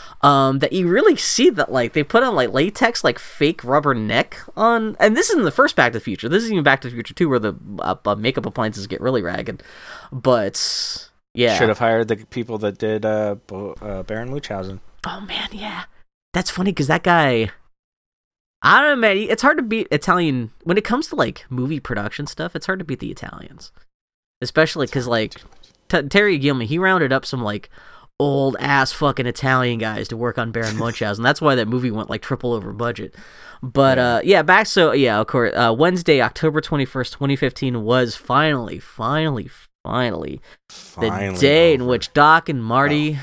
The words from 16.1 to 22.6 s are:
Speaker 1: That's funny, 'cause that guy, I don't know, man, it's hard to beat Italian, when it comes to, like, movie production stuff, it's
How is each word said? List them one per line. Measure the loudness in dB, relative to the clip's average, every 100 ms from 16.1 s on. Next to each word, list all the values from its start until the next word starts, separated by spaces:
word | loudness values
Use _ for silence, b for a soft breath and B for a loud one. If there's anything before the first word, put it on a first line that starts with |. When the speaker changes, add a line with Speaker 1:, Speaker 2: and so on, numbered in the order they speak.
| _ _
Speaker 1:
That's | -4 -4
funny, | -2 -2
'cause | -2 0
that | 0
guy, | 2 4 4 2 -2 -6 _ _ _ _ _ _ _ _ _ _
I | 4 6
don't | 6
know, | 4
man, | 2 2
it's | 0 2
hard | 2 2
to |
beat | 0 -2 -2
Italian, | -2 2 2 2 -2 -4 -8
when | -2 0
it |
comes | 0 -2 -2
to, | 0
like, | -2 -2 -8
movie | -6 -4 -4
production | -6 -6 -6 -6 -10
stuff, | -8 -8
it's | -8